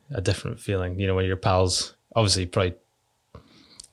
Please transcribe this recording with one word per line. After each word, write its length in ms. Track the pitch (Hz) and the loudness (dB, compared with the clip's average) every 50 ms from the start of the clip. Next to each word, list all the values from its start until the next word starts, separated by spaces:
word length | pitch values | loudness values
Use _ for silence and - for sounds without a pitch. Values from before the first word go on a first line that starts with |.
| _ - | _ -10
a 100 | 143 - | -8 -4
different 380 | 90 98 95 - - - - - | 0 0 -2 -2 -2 -8 -10 -8
feeling. 400 | - - 101 95 92 90 90 95 | -6 -4 -2 -2 -2 -4 -4 -2
You 80 | 101 95 | 0 0
know, 80 | 95 | 2
when 100 | 92 95 | 2 2
your 100 | 92 95 92 | 0 0 -2
pals 580 | - 107 92 92 95 92 90 - - - - _ _ - - | 0 2 4 4 4 4 2 -2 -4 -6 -10 _ _ -6 0
obviously 300 | 117 113 98 92 98 92 | 2 2 2 2 0 -2
probably 300 | 87 - 110 95 92 87 - _ _ _ _ _ _ _ _ _ _ - - - _ - - - - - - - - | -2 0 0 0 0 -2 -6 _ _ _ _ _ _ _ _ _ _ -20 -20 -20 _ -20 -20 -20 -20 -20 -20 -20 -10